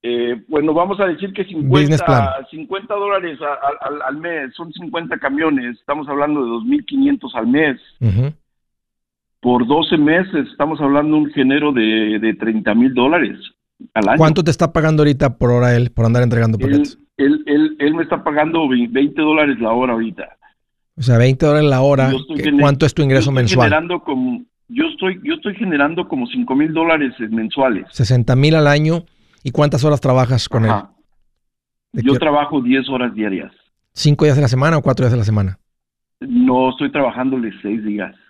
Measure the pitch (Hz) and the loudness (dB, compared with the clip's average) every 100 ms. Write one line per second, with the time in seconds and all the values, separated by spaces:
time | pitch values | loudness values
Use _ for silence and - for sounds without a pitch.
0 | 120 120 120 120 - 151 156 156 185 196 | -4 -4 -4 -6 -4 -2 0 0 -2 -2
1 | 190 156 196 196 190 165 139 139 147 156 | -2 -4 -8 -8 -8 -4 0 2 2 0
2 | - 131 131 135 131 156 156 196 208 202 | 2 2 0 -4 -12 -16 -10 -10 -6 -4
3 | 202 196 175 139 147 139 139 147 135 147 | -2 -2 -4 -8 -8 -4 -4 -4 -8 -6
4 | 135 143 170 165 131 - 170 160 170 170 | -8 -8 -8 -8 -8 -12 -16 -14 -8 -8
5 | 170 160 143 143 160 139 120 120 - 147 | -8 -6 -4 -2 -2 -2 -4 -10 -8 -8
6 | 143 143 147 147 120 117 113 147 147 139 | -4 -4 -2 -2 -2 -4 -2 -2 -2 0
7 | 139 139 135 123 110 139 151 123 _ _ | 0 0 -4 -4 0 2 2 -2 _ _
8 | 117 95 135 156 _ _ _ _ _ _ | 0 0 -2 -6 _ _ _ _ _ _
9 | _ _ _ _ 123 123 120 151 165 165 | _ _ _ _ 0 0 2 0 0 0
10 | 147 170 190 165 131 - 147 147 143 143 | 2 2 0 -4 -6 -4 -4 -2 0 2
11 | 151 151 147 147 131 143 147 127 110 110 | 2 0 0 0 2 2 0 2 2 2
12 | 107 107 110 104 113 110 107 110 131 127 | 0 0 -2 -2 -2 -2 0 2 2 2
13 | 131 170 110 - - _ _ _ - 113 | 2 2 -2 -6 -18 _ _ _ -8 -2
14 | 101 143 156 156 165 139 165 165 156 156 | 0 4 4 4 0 0 0 0 0 2
15 | 147 143 139 120 120 120 123 120 123 - | 2 2 -2 0 2 2 4 2 0 0
16 | 113 120 123 117 113 110 139 143 147 - | 2 2 2 2 0 0 2 0 0 -6
17 | _ - 139 151 147 147 156 151 143 160 | _ 0 0 2 2 2 2 0 0 0
18 | 160 165 - 147 156 165 147 127 120 123 | -2 -2 -2 0 0 0 0 0 0 0
19 | 143 151 156 156 147 117 113 117 127 113 | 0 2 2 2 2 0 0 0 0 -2
20 | 113 92 - _ _ _ _ _ _ - | -4 -8 -16 _ _ _ _ _ _ -4
21 | 123 117 127 131 156 151 151 131 139 139 | 2 4 4 2 2 4 2 4 4 4
22 | 131 131 - 151 151 143 143 139 151 - | 2 0 -4 -4 0 4 4 4 0 2
23 | 139 135 131 131 117 180 117 156 170 180 | 2 4 2 2 2 4 4 2 0 -6
24 | - 131 127 120 - _ _ - 160 - | -4 -2 -2 -4 -10 _ _ -4 -4 -2
25 | 190 185 - 233 208 190 208 147 143 170 | -4 -4 -6 -6 -6 -6 -4 0 0 -2
26 | 165 139 120 127 120 135 156 160 165 160 | -4 -6 -4 -4 -2 0 0 0 0 0
27 | 135 - 107 113 110 139 131 95 - - | -2 -4 -6 -4 -4 -2 0 -2 -8 -4
28 | 110 127 120 127 147 160 147 147 156 165 | 0 2 2 2 4 4 4 2 0 -2
29 | - _ _ _ 139 123 147 143 151 143 | -6 _ _ _ -6 0 0 2 0 0
30 | 135 127 123 127 - 127 110 104 - _ | 2 2 2 0 0 0 2 0 -4 _
31 | _ _ _ _ _ _ _ _ _ 139 | _ _ _ _ _ _ _ _ _ -2
32 | 123 131 160 147 143 151 120 135 131 131 | 2 2 2 0 0 -2 0 0 0 -4
33 | 120 104 107 92 71 _ _ _ _ - | -4 -4 -4 -4 -8 _ _ _ _ -2
34 | 147 147 151 139 139 127 147 160 139 131 | 0 2 2 2 2 0 0 0 0 0
35 | 127 120 107 107 95 92 _ _ _ _ | 0 0 0 0 -2 -6 _ _ _ _
36 | _ _ 135 123 127 127 131 127 143 147 | _ _ -2 2 2 2 0 -2 -4 -2
37 | 131 117 131 131 113 95 104 113 107 104 | -2 -2 -4 -2 -6 -8 -6 -4 -4 -6
38 | 95 - _ | -8 -12 _